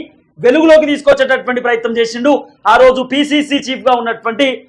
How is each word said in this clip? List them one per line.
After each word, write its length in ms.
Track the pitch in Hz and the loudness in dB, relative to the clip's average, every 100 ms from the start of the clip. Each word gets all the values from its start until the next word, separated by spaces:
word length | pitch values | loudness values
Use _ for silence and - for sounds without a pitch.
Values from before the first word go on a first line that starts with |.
| 311 _ _ - | -4 _ _ -2
వెలుగులోకి 420 | 233 302 320 311 302 | 0 2 6 4 4
తీసుకొచ్చేటటువంటి 720 | 285 285 277 262 254 190 247 240 | -2 0 0 0 -2 -2 -4 -2
ప్రయత్నం 280 | 233 233 233 | -4 -4 -2
చేసిండు. 320 | 226 240 247 - - _ 202 | -4 -2 0 0 -4 _ 0
ఆ 20 | 233 | 4
రోజు 180 | 254 254 254 | 4 2 -2
పీసీసీ 460 | 277 294 294 285 277 233 | -4 -2 -2 -2 -4 -6
చీఫ్ 180 | 247 240 | -4 -2
గా 60 | 247 | -2
ఉన్నటువంటి 460 | 233 226 233 226 269 233 | -2 -6 -8 -2 -4 -4